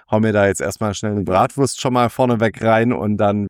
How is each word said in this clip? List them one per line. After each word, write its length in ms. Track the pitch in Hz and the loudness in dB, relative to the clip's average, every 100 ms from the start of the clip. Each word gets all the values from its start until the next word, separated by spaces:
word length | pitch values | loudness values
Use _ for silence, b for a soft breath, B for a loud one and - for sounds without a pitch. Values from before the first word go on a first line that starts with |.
| _ | _
hau 80 | 110 | 0
mir 120 | 110 | 2
da 140 | 104 98 | 2 2
jetzt 160 | 92 | 2
erstmal 320 | 80 - 110 | -4 -4 -6
schnell 200 | 98 110 | -4 -4
eine 100 | 104 | -4
Bratwurst 580 | 92 92 123 - 131 - | 0 0 0 0 -2 -2
schon 120 | 139 | -2
mal 160 | 123 120 | 0 0
vorneweg 520 | - 127 117 113 - | 0 0 2 0 0
rein 320 | 110 113 117 | 2 2 2
und 240 | 120 107 101 | 0 -2 0
dann 300 | 104 104 | 0 0